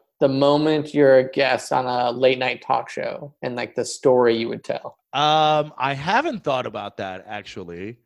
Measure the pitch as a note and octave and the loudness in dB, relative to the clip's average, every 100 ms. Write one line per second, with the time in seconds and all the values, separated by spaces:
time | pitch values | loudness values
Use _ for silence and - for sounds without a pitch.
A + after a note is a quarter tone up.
0 | _ _ C#3 C3+ C#3+ D3 D3+ D#3 D3 D3 | _ _ 0 4 4 4 2 0 0 4
1 | C#3 C3 B2+ - C3+ B2 - C#3 B2+ B2 | 6 6 4 0 0 0 0 -2 0 -2
2 | B2 A#2+ C3 C3 B2+ B2 - B2+ A#2+ - | -2 2 2 2 -2 -6 -2 -4 -2 -8
3 | - - C#3+ _ C3 A#2+ A2+ - A2+ - | -8 -8 -14 _ -8 -6 -6 -6 -6 0
4 | C3+ B2+ A#2+ A2+ A#2 A#2 - C#3+ - - | 2 4 4 2 -2 -8 -8 -8 -8 -18
5 | _ C3+ D3+ D#3 D3+ D3+ D3+ - C3 C3+ | _ -2 2 4 4 2 -2 -4 -4 -4
6 | D3+ A3 E4 A3+ D3+ C3 A#2 G#2+ G2+ - | -2 0 0 -6 -4 -4 -4 -8 -10 -10
7 | G2 F#2 G#2 G#2 G2+ A2 F2 E2+ G2+ A#2+ | -10 -10 -12 -12 -12 -14 -14 -12 -12 -14